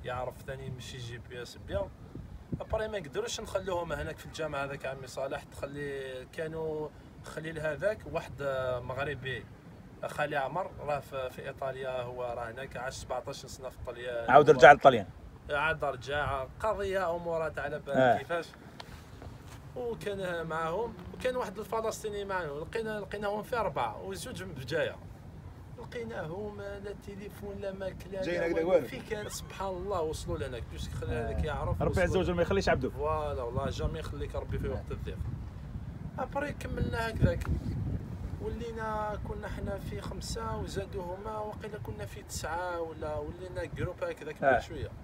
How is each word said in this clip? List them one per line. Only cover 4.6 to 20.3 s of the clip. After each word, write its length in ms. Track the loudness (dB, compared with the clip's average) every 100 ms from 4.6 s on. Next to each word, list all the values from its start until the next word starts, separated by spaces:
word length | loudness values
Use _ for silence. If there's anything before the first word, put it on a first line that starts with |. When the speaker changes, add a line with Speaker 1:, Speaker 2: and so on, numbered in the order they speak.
Speaker 1:
هذاك 220 | -4 -4 -6
عمي 220 | -6 -8
صالح، 360 | -6 -4 -4
تخلي 840 | -8 -8 -8 -6 -6 -6 -6 -10 -10
كانوا 640 | -6 -6 -4 -4 -2 -6 -8 -18 -16
خليل 360 | -12 -8 -6 -4
هذاك 400 | -2 0 0 0 -4
واحد 320 | -6 -6 -4 -2 0 0 -2
مغربي، 640 | -4 -4 -4 -4 -4 -6 -8 -16 -18 -18 -18 -8 -8
خالي 300 | -2 0 0
عمر، 360 | 0 -2 -4 -6
راه 200 | -2 -2
في، 300 | -2 -6 -6
في 180 | -6 -10
ايطاليا، 540 | -6 -4 -4 -4 -4
هو 220 | -4 -4
راه 280 | -4 -4 -6
هناك 260 | -8 -8 -6
عاش 160 | -6
سبعطاش 520 | -8 -4 -4 -4 -10 -10
سنه 240 | -10 -10
في 100 | -8
ايطاليا. 520 | -10 -6 -4 -2 12
Speaker 2:
عاود 180 | 12 12
Speaker 1:
هو 60 | 12
Speaker 2:
رجع 160 | 12
للطليان. 360 | 12 12 10 2 -10 -16 -16 -4
Speaker 1:
عاد 360 | 2 2 2 0
رجع، 600 | -2 -4 0 0 0 -4 -2
قضيه 560 | 0 0 0 0 0 0
امورات 440 | 0 0 0 -2
على 200 | -4 -6
بالك 180 | -2 6
Speaker 2:
آه. 200 | 6 6
Speaker 1:
كيفاش. 280 | 2 -4 -4 -12 -18 -16 -16 -16 -16 -14 -14 -14 -16 -16 -12 -6
وكان 720 | -6 -4 -4 -4 -2